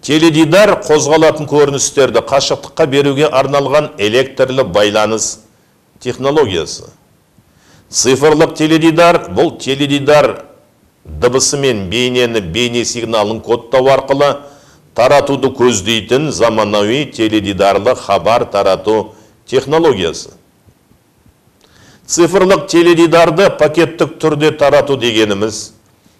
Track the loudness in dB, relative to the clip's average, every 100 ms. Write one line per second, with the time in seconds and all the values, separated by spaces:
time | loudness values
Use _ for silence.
0 | 0 2 2 2 2 4 4 2 0 0
1 | 2 2 2 0 -2 0 2 0 -4 0
2 | 2 0 0 -2 -2 -6 -8 -4 0 0
3 | 0 0 0 0 0 -2 0 0 -2 -4
4 | -2 0 -2 -2 -2 0 -2 0 0 0
5 | -2 -2 -6 -10 _ _ _ _ _ _
6 | -10 -6 -2 0 0 0 -6 -12 -18 _
7 | _ _ _ _ _ _ _ _ _ -4
8 | 0 2 2 2 0 0 0 2 2 4
9 | 4 2 -2 -2 -2 -2 -8 -4 -2 -2
10 | 4 4 4 -2 -14 -20 _ _ _ _
11 | -18 -2 0 0 -2 -2 -2 -2 -4 -4
12 | -2 0 0 -2 -4 -4 -2 -2 -4 -6
13 | -4 -2 -2 -4 -4 -4 0 0 2 2
14 | 0 0 0 0 -10 -20 _ _ _ -2
15 | 2 2 2 -2 -2 2 0 2 -2 -4
16 | -2 -2 -2 0 0 0 -2 0 0 -2
17 | -4 -2 -2 0 -2 -2 0 0 0 -2
18 | -2 -2 0 0 0 -2 0 -2 -2 -2
19 | -4 -14 _ _ -4 -4 0 0 2 0
20 | -4 -6 -14 _ _ _ _ _ _ _
21 | _ _ _ _ _ _ _ _ -20 _
22 | -8 0 2 2 2 2 2 2 4 4
23 | 4 4 4 4 0 2 0 2 -2 -2
24 | -6 -2 -4 0 -2 2 4 4 2 -2
25 | 0 0 0 0 -4 -6 -16 _ _ _
26 | _ _